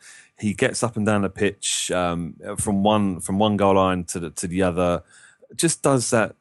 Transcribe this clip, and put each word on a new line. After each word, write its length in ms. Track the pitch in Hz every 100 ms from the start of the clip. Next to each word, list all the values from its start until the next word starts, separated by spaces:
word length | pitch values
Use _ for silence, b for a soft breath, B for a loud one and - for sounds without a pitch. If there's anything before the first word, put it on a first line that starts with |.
| B B B _
he 140 | 110
gets 300 | 92 131 -
up 140 | 117 117
and 80 | 107
down 160 | 104
the 80 | 95
pitch, 600 | - 101 - - - -
um, 440 | 87 87 85 82 - 95 101
from 260 | 110 98
one, 360 | 104 107 98 85
from 180 | - 98
one 160 | 107 101
goal 180 | 101 95
line 280 | 95 90 87
to 140 | 92
the, 100 | 82
to 160 | - 92
the 140 | 90
other, 400 | 92 85 87 85 b b b b - -
just 260 | 170 -
does 260 | 143 131 113
that 260 | 117 101 -